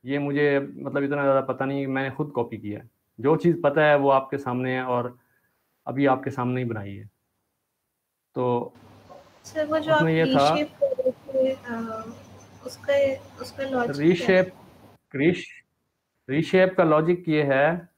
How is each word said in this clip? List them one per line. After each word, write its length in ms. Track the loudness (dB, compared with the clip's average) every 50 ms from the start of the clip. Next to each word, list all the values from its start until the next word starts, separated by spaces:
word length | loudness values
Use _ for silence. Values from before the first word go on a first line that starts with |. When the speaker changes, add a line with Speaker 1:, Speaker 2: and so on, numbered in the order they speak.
| _
Speaker 1:
ये 140 | -4 -4 -2
मुझे 400 | -2 -2 0 2 2 2 2 0
मतलब 440 | -2 -4 -12 -12 -12 -6 -4 -2 -2
इतना 180 | -2 -2 0
ज़्यादा 200 | 2 2 2 2
पता 240 | 2 0 -4 -4 -4
नहीं, 220 | -4 -2 -4 -4
मैंने 280 | -4 -4 -4 -4 -6 -4
खुद 160 | -6 -8 -6
copy 260 | -4 -6 -6 -6 -6
किया 220 | -10 -10 -10 -10 -10
है। 100 | -12 -18 _ _ _ _ _ -2
जो 160 | 2 2 2
चीज़ 260 | 4 4 2 2 4
पता 240 | 0 0 2 4 4
है 120 | 4 4
वो 120 | 4 4 4
आपके 280 | 2 2 2 -2 -8
सामने 380 | -8 -6 -4 -4 -4 -2 -2 -4
है 80 | -4 -4
और 340 | -2 -2 -2 -4 -6 -10 _ _ _ _ _ _ _ _ _ _ _ _ _ _
अभी 180 | -10 -4 0 2
आपके 260 | 2 2 0 -2 -8
सामने 320 | -6 -4 -2 -2 -2 -2 -4
ही 60 | -4
बनाई 260 | -6 -8 -8 -10 -14
है। 140 | -14 -16 -20 _ _ _ _ _ _ _ _ _ _ _ _ _ _ _ _ _ _ _ _ _ _ _ _ _
तो 380 | -4 -2 0 0 -2 -2 -6 _ -20 -20 -20 -20 -20 -20 -20 -20 -20 -20 _ _ _ _
Speaker 2:
सर, 220 | -12 -6 -6 -4
वो 140 | -2 -2 -2
जो 160 | 0 2 2
Speaker 1:
उसमें 260 | 2 4 2 4 2
Speaker 2:
आप 60 | 2
Speaker 1:
ये 80 | 4 4
था 180 | 4 4 4 4
Speaker 2:
reshape 240 | 2 -2 -4 -2 -2 -2
कर 40 |
रहे 240 | -2 -2 -2 -2 -2
थे, 420 | -2 -4 -14 -6 0 0 0 0 0
अ, 200 | -4 -8 -10 -8 -8 -8 -8 -10 -10 -12 -14 -16 -18 -20 -20 -20 -20 -20 -20 -20 -18 -16
उसका, 280 | -16 -16 -12 -4 0 2 2 2 2 0 -4 -10 -20 -16 -16
उसका 220 | -16 -14 -10 -10 -8
logic 320 | -4 -2 -2 -2 -2 -2
क्या 80 | 2 2
है? 60 | 2
Speaker 1:
रीशेप, 440 | 2 4 2 4 4 4 4 2 -4 -20 -20 -20 -20 -20 -20 -20 _ _ _ _ -4
रीश-, 480 | 0 2 2 2 0 -6 -14 -20 -20 _ _ _ _ _ _ _ _ _ _ _ _ _ -4
reshape 460 | -2 -2 -2 2 4 4 4 4 4
का 60 | 2 4
logic 460 | 4 4 2 4 2 0 -2 0 -2
ये 140 | 0 0 2
है। 460 | 2 2 2 2 2 0 -2 -8 -14 _